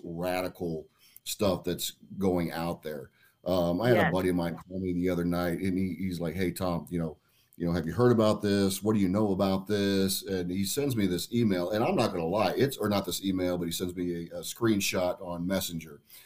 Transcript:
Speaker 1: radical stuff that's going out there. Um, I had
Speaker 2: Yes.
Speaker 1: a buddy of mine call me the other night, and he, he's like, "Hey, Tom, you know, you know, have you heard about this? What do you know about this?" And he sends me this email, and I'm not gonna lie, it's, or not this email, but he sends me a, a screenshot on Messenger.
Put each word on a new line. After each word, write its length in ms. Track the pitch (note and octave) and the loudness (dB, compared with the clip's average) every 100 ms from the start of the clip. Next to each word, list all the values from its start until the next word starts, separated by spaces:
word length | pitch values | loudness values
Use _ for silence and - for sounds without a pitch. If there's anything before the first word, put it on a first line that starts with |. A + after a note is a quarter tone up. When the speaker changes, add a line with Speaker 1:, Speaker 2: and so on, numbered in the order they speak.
Speaker 1:
radical 840 | E2+ E2+ F2+ F2+ F#2 - F2 D#2 - _ _ - | -10 -6 -2 -2 -4 -6 -6 -6 -10 _ _ -14
stuff 400 | - - G2+ F2 | -10 0 2 2
that's 280 | - E2+ - - - G2 | -2 -4 -6 -10 -14 -2
going 340 | F#2+ F2+ E2 | 2 2 0
out 300 | D2+ E2+ E2+ | -2 -4 -4
there. 280 | D#2 D2 C2 _ _ _ - | -8 -10 -12 _ _ _ 0
Um, 340 | F#2 E2+ F2+ | 2 2 2
I 80 | A#2+ | 4
had 80 | - | 6
Speaker 2:
Yes. 120 | E2 | 4
Speaker 1:
a 20 | |
buddy 160 | F2+ F#2 | 2 2
of 80 | F2 | 2
mine 200 | E2+ E2 - | 0 -6 -10
call 100 | F#2+ | -6
me 120 | F#2 | -2
the 160 | F2 F2+ | 0 0
other 160 | F2 | 2
night, 360 | F2 F2 F2 E2 | 0 0 -2 -2
and 180 | F#2+ F#2 | -2 0
he, 160 | F#2+ | -2
he's 260 | E2 F#2+ E2+ | -4 -4 -4
like, 140 | E2+ | -4
"Hey, 160 | E2+ F#2 | -2 -2
Tom, 360 | E2+ F#2 E2+ - | -2 -2 -2 -4
you 80 | F2 | -4
know, 180 | E2 - _ _ _ - | -4 -8 _ _ _ -6
you 80 | E2+ | -2
know, 60 | |
have 140 | E2+ D#2+ | 0 0
you 60 | |
heard 180 | E2 B2 | 4 4
about 300 | A2+ G#2+ G#2 | 6 4 2
this? 400 | G#2 G2+ G2 F#2+ | 2 2 2 0
What 100 | G#2+ | 0
do 60 | G#2+ | 2
you 80 | F#2+ | 2
know 240 | G2+ G#2 | 2 2
about 340 | F#2+ G2 F#2+ F#2+ | 2 2 0 0
this?" 560 | G#2 G2 G2 F#2+ - | 0 2 2 2 -2
And 260 | G2+ F#2+ F2 | -4 -4 -2
he 140 | F#2 | -2
sends 300 | G2 C#3 C#3+ | -2 -2 -2
me 120 | A#2 F#2+ | 0 0
this 260 | F2 - | 0 -2
email, 380 | A#2+ A2+ F2+ F2+ | 0 2 2 0
and 120 | G#2+ | 0
I'm 140 | C#3+ F#3+ | 2 2
not 160 | G#2+ | 0
gonna 140 | F#2 E2 | 0 0
lie, 260 | G#2 F#2 - | 2 2 2
it's, 200 | C#3 - | 0 0
or 140 | G#2 | 0
not 160 | G2+ F2+ | 0 0
this 180 | F2 | -2
email, 320 | G2 F#2 F2+ F2 | -2 0 0 0
but 80 | |
he 80 | E2+ | -2
sends 240 | E2+ F#2 F2+ | -4 -4 -4
me 320 | F2+ E2+ E2 | -4 -4 -8
a, 60 | F2 | -10
a 40 | |
screenshot 800 | D#2+ - A2+ G2+ F#2+ G2 F2+ E2+ | -10 -2 2 2 0 0 0 -2
on 240 | F2+ F2 F2 | -6 -6 -2
Messenger. 560 | F#2+ F2+ E2 D#2+ D2 _ - | -2 -2 -6 -10 -16 _ -20